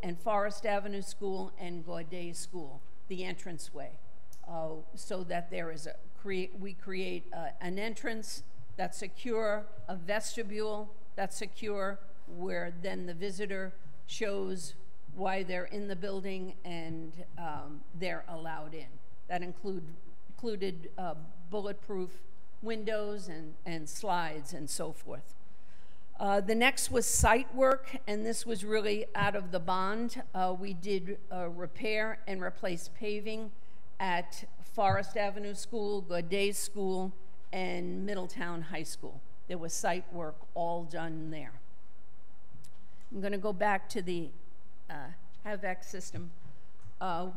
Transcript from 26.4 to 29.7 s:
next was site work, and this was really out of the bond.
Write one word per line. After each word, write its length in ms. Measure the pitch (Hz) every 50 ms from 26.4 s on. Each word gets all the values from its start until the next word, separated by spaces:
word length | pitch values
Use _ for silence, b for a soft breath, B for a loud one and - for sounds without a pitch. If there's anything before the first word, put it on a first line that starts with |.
| 190 202 220
next 360 | 226 240 262 262 - - -
was 140 | 262 240 -
site 480 | - - - - 214 220 254 269 - -
work, 440 | 262 262 262 269 262 - - 262 262 -
and 180 | 214 208 214 220
this 200 | 226 226 - -
was 180 | 233 226 180 196
really 420 | 208 214 220 202 214 208 214 214 - -
out 200 | 208 202 202 202
of 160 | 208 185 175
the 80 | 180 180
bond. 640 | 165 185